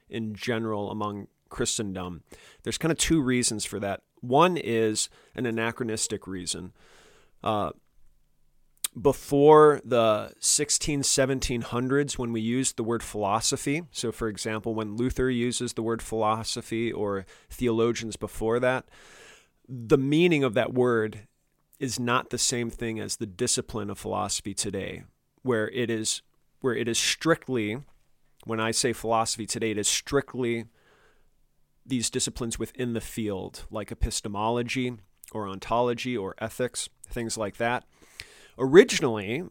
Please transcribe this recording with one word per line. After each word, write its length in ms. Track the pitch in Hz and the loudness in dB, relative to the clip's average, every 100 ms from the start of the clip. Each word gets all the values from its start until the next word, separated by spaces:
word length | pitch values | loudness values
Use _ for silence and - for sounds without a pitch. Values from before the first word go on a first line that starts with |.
| - | -10
in 240 | 117 110 | -6 -6
general 580 | 101 - 113 110 104 101 | -6 -4 -2 -2 -4 -4
among 360 | 107 104 104 95 _ _ | -4 -4 -6 -12 _ _
Christendom, 720 | - 120 - 104 92 90 85 - - - - | -4 -2 -2 -4 -6 -8 -10 -16 -20 -20 -12
there's 140 | - - | -8 -4
kind 140 | 165 | -2
of 60 | 156 | 0
two 240 | - 165 | 2 2
reasons 420 | 127 123 117 107 | 2 2 0 -2
for 160 | - 98 | -6 -4
that. 220 | 98 92 _ - | -4 -6 _ -12
One 380 | 123 135 180 170 | 2 6 6 4
is 500 | - 113 110 110 - - _ | 0 2 2 0 -4 -8 _
an 120 | - 123 | -6 -4
anachronistic 800 | 113 113 113 117 110 - 104 - | -2 -2 -2 -4 -4 -4 -6 -6
reason. 460 | 95 87 90 90 - - - - - _ - | -8 -6 -8 -10 -16 -20 -20 -20 -20 _ -8
Uh, 280 | - 107 87 - _ _ - _ _ _ _ _ _ _ - - | -2 -2 -2 -6 _ _ -20 _ _ _ _ _ _ _ -12 0
before 800 | 139 131 - 143 147 151 151 139 | 2 2 0 6 10 12 10 8
the 480 | 110 120 113 107 107 - | 2 4 4 2 -2 -4
sixteen, 640 | - - 147 - - 143 | 0 0 2 0 0 0
seventeen 580 | 135 - 131 131 - 120 | 0 2 2 2 -2 -4
hundreds, 560 | 113 120 127 139 143 - | -2 -2 0 0 0 -2
when 140 | 123 | -2
we 80 | 117 | -2
used 360 | 113 127 131 - | 0 0 -2 -2
the 60 | |
word 200 | 113 117 | -2 -2
philosophy, 800 | - 104 104 110 - 135 143 147 170 | -4 -2 0 2 0 -2 -2 -4 -4
so 200 | - 117 | -6 -6
for 180 | - 113 | -4 -4
example, 460 | 101 113 110 113 | -4 -4 -4 -4
when 220 | 110 107 107 | -4 -4 -2
Luther 340 | 123 - 131 | -2 0 0
uses 440 | 120 123 117 120 | 0 0 -2 -4
the 80 | - | -4
word 200 | 113 113 | -2 -4
philosophy 880 | - 110 107 110 107 123 - 113 117 | -4 0 0 0 -2 -8 -4 -2 -2
or 340 | - 101 98 92 - - | -2 -4 -4 -8 -20 -18
theologians 680 | - 120 113 117 113 113 - | -4 0 2 2 0 -6 -8
before 420 | 104 - 110 120 | -10 -4 0 2
that, 260 | 127 127 - - - - - - _ _ - | 2 0 -6 -20 -20 -20 -20 -20 _ _ -14
the 300 | 127 113 147 | -10 2 2
meaning 440 | 135 151 180 156 | 4 4 6 4
of 120 | 131 | 2
that 200 | 107 110 | 2 0
word 540 | 123 123 113 110 104 - _ _ _ _ - | 2 2 2 0 -6 -18 _ _ _ _ -8
is 220 | 139 113 | -6 -4
not 300 | 120 123 - | 0 0 0
the 80 | 120 | -2
same 320 | - 120 117 | -2 0 -4
thing 280 | - 117 110 | -4 -6 -6
as 180 | 104 - | -6 -6
the 100 | 107 | -8
discipline 640 | 90 123 - - 110 104 | -4 -2 -2 -2 -6 -6
of 100 | 101 | -8
philosophy 540 | 101 98 101 - 104 | -4 -4 -2 -4 -6
today, 520 | 98 104 95 92 92 92 _ _ _ | -6 -4 -4 -6 -10 -16 _ _ _
where 260 | 127 113 107 | -2 0 0
it 220 | 107 117 | -2 -2
is, 320 | 113 110 - _ _ _ _ | -2 -2 -6 _ _ _ _
where 140 | 127 | -2
it 140 | 113 117 | 0 0
is 100 | 113 | 0
strictly, 800 | - - 160 160 - 123 104 120 - - _ _ _ _ | 0 0 2 0 0 -2 -2 -4 -10 -20 _ _ _ _
when 140 | - 113 | -6 -2
I 140 | 113 | 0
say 200 | 110 127 | 0 0
philosophy 540 | 113 110 113 113 - 104 | 0 0 2 2 -2 -6
today, 240 | 113 113 | -2 -2
it 80 | 107 | 0
is 80 | 104 | 0
strictly 800 | - - 139 - 123 120 117 113 _ _ _ _ _ _ _ _ _ _ _ - | -2 0 0 0 -2 -2 -2 -6 _ _ _ _ _ _ _ _ _ _ _ -6
these 240 | 127 110 | -2 -2
disciplines 480 | 127 120 - 117 - | -2 -4 -4 -6 -4
within 340 | 113 - 123 | -8 -6 -4
the 60 | 113 | -4
field, 640 | - - 107 95 95 - - | -6 -6 -4 -4 -8 -12 -10
like 220 | 104 101 | -10 -8
epistemology 1000 | - 120 - 110 101 110 120 117 131 123 117 - _ - | -4 -2 -2 -6 -2 0 0 -2 -4 -4 -8 -18 _ -14
or 140 | 110 101 | -10 -8
ontology 680 | 95 - 117 123 117 127 120 | -8 -2 0 2 0 -4 -4
or 180 | 95 - | -6 -6
ethics, 500 | 113 - 123 - - _ - | -8 -4 -4 -4 -10 _ -12
things 300 | 120 113 110 | -8 -6 -4
like 180 | 104 - | -6 -2
that. 260 | 117 120 - _ - - - - - - | -2 -2 -6 _ -20 -20 -20 -20 -20 -4
Originally, 840 | 135 160 254 185 143 107 98 131 180 | 8 10 10 6 0 -2 -4 -6 -6